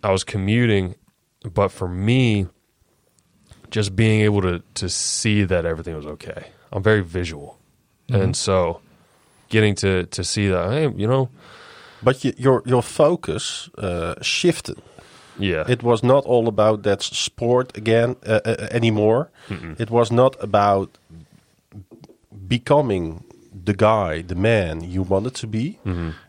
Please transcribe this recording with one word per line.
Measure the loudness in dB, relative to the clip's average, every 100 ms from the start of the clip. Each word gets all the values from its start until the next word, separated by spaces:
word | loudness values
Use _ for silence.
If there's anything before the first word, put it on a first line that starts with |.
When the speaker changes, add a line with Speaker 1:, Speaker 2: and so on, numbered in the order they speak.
Speaker 1:
I | -2
was | -2
commuting, | -2 -4 0 2 4 2 0 -6 _ _ _ _
but | -8 -2 -2
for | -2 -6
me, | -2 2 2 4 2 -2 _ _ _ _ _ _ _ _ _ _ -20 -8
just | -4 -2 2
being | 4 4
able | 4 4
to, | 0 -2 -6 -8
to | -6
see | -4 -4 -2 0 2 2
that | 0 0
everything | -4 -8 -10
was | -10
okay. | -14 -14 -14 -16 _ -10
I'm | -2
very | 2 2
visual. | 0 -4 -6 -8 -14 -20 _ _ _ _ -2
Speaker 2:
Mm-hmm. | 0
Speaker 1:
And | 0 -2
so | 0 0 0 -4 _ _ _ _ _ _ -2
getting | 2 2 2
to, | 0 0 -2
to | -6
see | -6 -2 0
that, | 0 0
hey, | -2 -2 -2
you | 0
know. | 0 0 -6 -20 -20 -20 -20 -20 -2
Speaker 3:
But | 0 0
y-, | -2 0
your, | 4 4 4
your | 0
focus, | 0 4 4 4 -4 -6 -6 -8 -12 -8
uh, | -6 -4 -4 -6
shifted. | -4 0 0 0 -4 -14 -16 -20 -20 -20 -20 -6
Speaker 1:
Yeah. | -2 -2 0
Speaker 3:
It | 0
was | 2 2
not | 4 2 4
all | 2 2
about | 2 2 2
that | 0 -2
s-, | -4 -6
sport | -8 -4 0 2 0 -6
again, | 0 2 2 -2 -2
uh, | -2 0
uh, | -4 -4
anymore. | 0 0 2 2 2 -2 _ -14
Speaker 1:
Mm-mm. | -12 -12 -8
Speaker 3:
It | -2
was | 2 2
not | 4 2 2
about | -2 2 4 2 0 _ _ -20 -20 _ _ _ _ -20 -20 -20 -20 _ _ -16 -4
becoming | -4 2 2 2 -2 -4 -8 -16 -20 _ -10
the | -4
guy, | 2 4 2 0 -4
the | -6 -2
man | 2 2 0 -6
you | -6 -4
wanted | 0 0 -2 -8
to | -6
be. | -4 -4 -6 -6
Speaker 1:
Mm-hmm. | -6 -6 -10